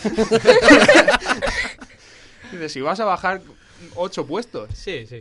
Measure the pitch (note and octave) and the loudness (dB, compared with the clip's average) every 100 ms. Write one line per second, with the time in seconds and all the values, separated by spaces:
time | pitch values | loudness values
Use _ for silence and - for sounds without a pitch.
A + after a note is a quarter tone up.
0 | A3 - G#3+ A3 G#3 - - C#4+ - G#4 | -6 -2 0 0 4 4 8 6 8 6
1 | - - - B3+ - - - - - _ | 4 0 -2 -6 -6 -6 -8 -12 -20 _
2 | _ - - _ - F3+ D#3 C#3 C#3+ F#3+ | _ -20 -20 _ -20 -12 -12 -6 -6 -4
3 | G#3+ F3 - F#3+ - - _ - E3+ E3+ | -4 -2 -4 -6 -12 -20 _ -20 -18 -10
4 | F#3 F3 C3+ F#3 A#3+ C3+ G#2+ - G3+ D3 | -8 -8 -8 -8 -10 -12 -12 -14 -12 -12
5 | A2 A#2+ | -14 -20